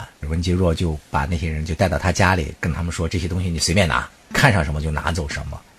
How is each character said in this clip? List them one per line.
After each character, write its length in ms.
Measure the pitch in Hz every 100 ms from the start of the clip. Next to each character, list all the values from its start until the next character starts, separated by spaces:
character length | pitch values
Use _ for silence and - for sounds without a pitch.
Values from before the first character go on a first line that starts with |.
| - - 76
文 120 | 82
洁 120 | 85
若 220 | 87 90
就 240 | 82 87 76 -
把 160 | - 71
那 100 | 87
些 100 | 82
人 140 | 78
就 120 | 80
带 140 | 80 92
到 100 | 76
他 120 | 95
家 240 | 85 90
里， 200 | 92 73 -
跟 140 | 92
他 100 | 73
们 80 | 85
说 160 | 82 82
：“这 100 | 90
些 100 | 82
东 140 | 90
西 80 | 92
你 80 | 82
随 160 | -
便 120 | 87 85
拿， 220 | 60 - - -
看 180 | - 139
上 140 | 98
什 80 | 73
么 80 | 73
就 100 | 76
拿 220 | 73 78
走 160 | 82 73
什 180 | 69 -
么。” 100 | - -